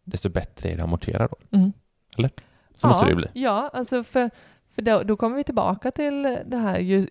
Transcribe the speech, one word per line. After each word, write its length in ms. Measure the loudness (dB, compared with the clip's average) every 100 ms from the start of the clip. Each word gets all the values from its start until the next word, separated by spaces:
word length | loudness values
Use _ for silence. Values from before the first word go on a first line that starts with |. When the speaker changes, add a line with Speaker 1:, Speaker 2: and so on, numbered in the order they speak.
Speaker 1:
desto 260 | -10 -6 -4
bättre 400 | -4 -6 -6 -6
är 60 | -4
det 60 |
att 40 | -2
amortera 400 | -2 -2 -2 -4
då. 300 | -6 _ 2
Speaker 2:
Mm. 160 | 2 0 _ _ _ -2
Speaker 1:
Eller? 120 | -2 -4 -18 _ _
Så 140 | 0 4
måste 160 | 6
Speaker 2:
Ja, 20 | 6
Speaker 1:
det 60 |
ju 40 | 4
bli. 120 | 0
Speaker 2:
ja, 360 | -2 -2 0 -2
alltså 300 | -6 -4 -4
för, 260 | -2 0 0 -4 -18 _ _ -4
för 60 |
då, 220 | 2 2
då 120 | 2 0
kommer 180 | 0 -2
vi 60 |
tillbaka 480 | -2 0 0 0 -4
till 460 | -4 -4 -2 -2 -4 -4
det 120 | -4
här, 220 | -2 -2
ju, 280 | 0 0 0